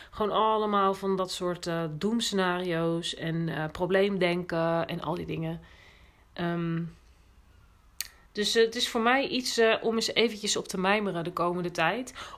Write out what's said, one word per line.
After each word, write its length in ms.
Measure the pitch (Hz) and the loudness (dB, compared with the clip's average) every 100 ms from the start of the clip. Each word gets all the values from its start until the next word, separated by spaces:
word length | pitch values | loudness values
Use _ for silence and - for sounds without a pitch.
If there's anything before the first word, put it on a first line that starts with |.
| - | -12
gewoon 200 | - 214 | -4 0
allemaal 600 | 180 220 220 214 202 196 | 4 4 2 2 4 2
van 220 | 196 196 190 | 2 0 0
dat 160 | 185 | -2
soort, 360 | - 180 175 175 | -2 -4 -4 -2
eh, 160 | 165 160 | -2 -2
doemscenario's 1200 | 151 202 233 - 196 185 180 180 165 165 170 170 - | -2 -2 0 0 0 2 0 0 0 0 0 -4 -6
en, 340 | 165 165 165 | -4 -2 -2
eh, 160 | 156 156 | -2 -4
probleemdenken 1160 | - 180 190 202 196 180 175 175 165 165 165 - | -2 2 4 4 2 2 0 -2 0 2 0 -2
en 140 | 170 | -4
al 140 | 147 170 | -4 -6
die 100 | 160 | -6
dingen. 360 | 160 160 165 - - - - - _ _ | -6 -4 -6 -12 -20 -20 -20 -20 _ _
Ehm, 500 | - 170 170 165 165 165 - - _ _ - - - - _ - - - - - | -6 -4 -2 -2 -2 -4 -10 -20 _ _ -20 -20 -20 -20 _ -20 -12 -12 -14 -10
dus, 240 | 208 208 233 | -4 0 4
eh, 100 | 226 | 4
het 100 | 240 | 2
is 140 | - | -2
voor 120 | 233 | 2
mij 260 | 233 262 - | 4 4 2
iets, 300 | 254 254 233 | -2 -2 4
eh, 180 | 226 226 | 4 4
om 140 | 226 226 | 0 0
eens 180 | 226 | 0
eventjes 420 | - 226 208 208 - | 2 2 2 -2 -2
op 120 | - | -2
te 100 | 185 | 0
mijmeren 460 | 185 214 196 170 | 2 2 2 -2
de 100 | 165 | -4
komende 380 | 170 175 180 175 | -2 -2 0 -4
tijd. 420 | 170 165 226 247 - - | 0 0 0 -8 -12 -16